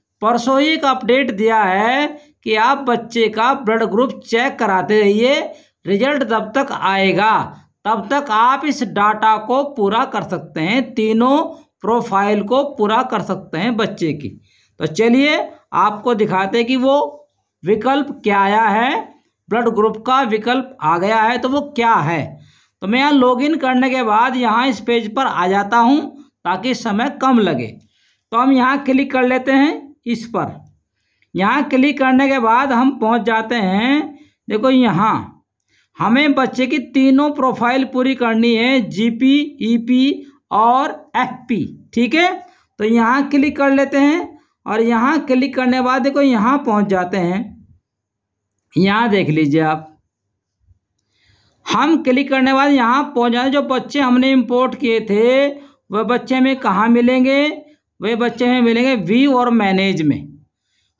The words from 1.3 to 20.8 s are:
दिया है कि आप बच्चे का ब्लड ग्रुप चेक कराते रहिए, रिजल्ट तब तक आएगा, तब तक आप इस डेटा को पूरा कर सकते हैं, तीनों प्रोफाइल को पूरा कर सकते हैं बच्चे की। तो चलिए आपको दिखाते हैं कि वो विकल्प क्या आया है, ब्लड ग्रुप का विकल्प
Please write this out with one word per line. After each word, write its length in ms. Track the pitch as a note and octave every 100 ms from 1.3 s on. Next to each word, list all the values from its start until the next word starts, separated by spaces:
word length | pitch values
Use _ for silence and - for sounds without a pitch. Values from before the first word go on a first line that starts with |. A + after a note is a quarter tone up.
दिया 300 | G3 A3 A3
है 440 | G3 F#3+ A3 C4 D4 D4 - _
कि 100 | A3+ G#3+
आप 280 | A#3 C#4+
बच्चे 440 | B3+ A#3+ A3+ A#3 A3+
का 220 | G#3+ A#3 C#4
ब्लड 280 | A3+ A3+ A3
ग्रुप 340 | G3 B3+ -
चेक 360 | - A3+ C4 C4
कराते 420 | A3+ F#3 F3+ G#3+
रहिए, 400 | G3+ G#3 B3 D4+ - - _ _
रिजल्ट 380 | - G3 B3+ D4
तब 280 | A#3+ A3+ G3 C4+
तक 160 | C4+
आएगा, 600 | - F#3 G3 F#3+ E3+ G#3+ G3 - - _ _
तब 240 | G3+ A3 F#3+
तक 200 | C#4 C#4
आप 340 | G#3+ A#3+ C4+ D4+
इस 160 | C#4+
डेटा 520 | A3+ E3 G#3 G#3 A3 G#3+
को 240 | G#3+ B3+ C#4+
पूरा 380 | C4 G3 A3+ C4
कर 160 | G#3+
सकते 360 | D3+ F3 - E3+
हैं, 220 | E3 B3 B3+
तीनों 440 | - A3 A3 B3 C#4+ E4 - _ _
प्रोफाइल 640 | G3 A#3+ A#3 G3 G3+ G#3
को 180 | G3+ B3+ C#4+
पूरा 280 | - G#3 A3+
कर 180 | B3 G#3+
सकते 360 | E3 F#3 - D#3+
हैं 180 | G#3+ A3+
बच्चे 360 | G#3+ - E3
की। 140 | C#3 - - _ _ _ _
तो 60 | D#3
चलिए 500 | D#3+ A3+ B3 D4 D#4+ - - _
आपको 380 | - G3+ G#3+ B3
दिखाते 440 | A3 G#3+ F#3 G3 A#3
हैं 80 | A#3
कि 100 | C4
वो 200 | B3+ C#4+ C#4+ - _ _ _ _
विकल्प 460 | - G#3+ A#3+ C#4 C#4+ G#3+
क्या 160 | G#3+ G3+
आया 220 | G3 G#3
है, 380 | A3 G#3 B3 F4 - _ _ _ _
ब्लड 200 | G#3+ A#3
ग्रुप 260 | G3 A3 A3 B3+
का 140 | C4
विकल्प 520 | B3+ G#3+ A3+ B3+ C4 -